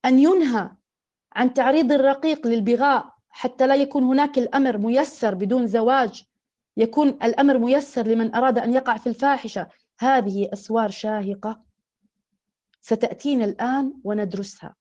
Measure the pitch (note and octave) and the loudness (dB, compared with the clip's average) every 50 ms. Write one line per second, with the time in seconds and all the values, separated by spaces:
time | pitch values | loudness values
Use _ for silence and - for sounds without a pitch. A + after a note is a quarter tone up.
0 | - B3+ B3+ C4 C#4 D#4+ F#4+ F#4+ E4 C4+ A#3+ A3 F3+ - - _ _ _ _ _ | 2 4 4 6 6 6 6 4 2 2 0 -2 -4 -6 -12 _ _ _ _ _
1 | _ _ _ _ _ _ - - B3 B3+ B3+ C4+ B3 B3+ C#4 D#4 D#4+ A#3+ D4 C#4+ | _ _ _ _ _ _ -4 -2 -2 0 2 2 2 2 4 2 2 2 2 4
2 | C4 C4+ C#4 C#4 C#4 D#4+ D#4 D4+ D#4 A#3 A#3 A#3 G3+ G#3 A#3+ A#3 C4 C#4+ C4+ A3+ | 4 2 2 2 -2 -2 -2 -2 -2 -2 -2 0 0 0 0 2 2 2 2 0
3 | - - _ _ _ _ _ - - B3+ B3+ - C4 C4 C#4 C#4 C#4 C#4 - C#4+ | -2 -6 _ _ _ _ _ -8 -8 -8 -2 0 2 2 4 2 2 0 0 0
4 | B3+ B3+ C4 C4+ C#4+ C#4+ C#4+ C4 A#3+ - - C4+ C4+ C4+ A3+ G#3 G3+ A3+ A#3+ C4+ | 0 2 2 2 0 0 0 -2 -4 -2 0 0 0 0 0 -2 -2 0 0 0
5 | D#4 D4 - - - A3 F#3+ F3+ G3+ G3 A#3+ B3+ A#3+ A3 F#3+ A#3 A3 A#3+ C4 C4+ | 0 -2 -4 -4 -4 -4 -2 -2 -2 -2 0 0 -2 0 0 0 2 2 2 2
6 | B3 G#3+ - - _ _ _ _ _ _ _ _ _ _ _ - A3 A3+ A3+ D4 | 0 -2 -4 -12 _ _ _ _ _ _ _ _ _ _ _ -2 -2 0 2 2
7 | D4+ C#4+ - - - A#3 A#3 - C#4 C#4+ C4+ B3+ A3+ A#3+ C4 D4 C#4+ - - B3+ | 2 2 0 0 -2 -2 0 2 2 4 4 2 2 2 2 0 0 -2 -6 -4
8 | A3+ A3 A3+ A3+ A3+ A3 A3 A3+ B3+ C4 B3 A#3+ - A3+ A#3+ C4 C4 B3+ A#3 A3 | -2 0 0 0 0 -2 0 0 0 2 0 0 0 0 0 0 0 -2 -4 -4
9 | - B3+ A3+ A#3 C4+ C#4+ C#4 C4+ - A3 - G3+ E3 - _ _ _ _ _ _ | -4 -6 -6 -2 0 0 0 0 -4 -10 -8 -8 -10 -10 _ _ _ _ _ _
10 | A#3 C4 C4+ B3+ G#3+ G3+ F#3+ G3+ G3+ - - G3+ - - A3 A3+ A3 G#3 G3 - | 0 2 2 2 0 0 -2 -4 -4 -4 -6 -12 -10 -4 -2 -2 -2 -2 -6 -8
11 | - G#3+ G#3+ G#3+ G3+ F#3+ G3+ G3 - G#3+ A3 A3 _ _ _ _ _ _ _ _ | -8 -6 -6 -4 -6 -6 -8 -8 -8 -12 -12 _ _ _ _ _ _ _ _ _
12 | _ _ _ _ _ _ _ _ _ _ _ _ _ _ _ _ _ - A#3 A3 | _ _ _ _ _ _ _ _ _ _ _ _ _ _ _ _ _ -4 -2 -2
13 | - - - A#3 - C#4+ C#4+ B3+ A3+ G3+ G3+ - A3+ B3 C4 C#4 C#4 C4 C#4 - | -2 -6 -6 -8 -4 -2 -2 0 -2 -2 -4 -4 -4 -4 -2 -2 -4 -6 -8 -10
14 | - G3 G#3 G#3 G#3 F#3 F3 G3 G3 G3 - _ - - - _ | -8 -6 -4 -4 -4 -6 -6 -10 -10 -12 -14 _ -20 -20 -20 _